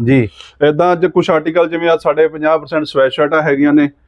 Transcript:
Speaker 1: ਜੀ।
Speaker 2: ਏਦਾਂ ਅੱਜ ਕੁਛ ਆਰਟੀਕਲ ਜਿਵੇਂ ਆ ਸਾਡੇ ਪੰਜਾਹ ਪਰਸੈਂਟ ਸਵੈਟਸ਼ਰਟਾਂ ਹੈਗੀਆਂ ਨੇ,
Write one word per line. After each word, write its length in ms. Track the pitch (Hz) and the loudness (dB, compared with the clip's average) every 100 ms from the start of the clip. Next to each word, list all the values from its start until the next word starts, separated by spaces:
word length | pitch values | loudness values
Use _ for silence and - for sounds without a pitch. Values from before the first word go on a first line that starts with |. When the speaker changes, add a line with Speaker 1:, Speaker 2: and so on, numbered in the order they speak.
Speaker 1:
ਜੀ। 240 | 120 135 110 - - _ 147 | 2 0 0 -8 -20 _ -2
Speaker 2:
ਏਦਾਂ 240 | 151 175 | 0 0
ਅੱਜ 140 | 175 180 | 0 0
ਕੁਛ 240 | 180 - | -2 0
ਆਰਟੀਕਲ 380 | 160 160 165 170 | -2 0 -2 -2
ਜਿਵੇਂ 200 | 165 170 | 0 0
ਆ 80 | 160 | 0
ਸਾਡੇ 320 | - 147 160 | 0 0 0
ਪੰਜਾਹ 300 | 156 151 160 | 0 -2 -2
ਪਰਸੈਂਟ 260 | 147 160 | -2 -6
ਸਵੈਟਸ਼ਰਟਾਂ 580 | 151 143 135 143 147 160 | -2 0 0 0 0 0
ਹੈਗੀਆਂ 300 | 156 143 147 | 0 0 2
ਨੇ, 180 | 147 143 - | 2 0 -4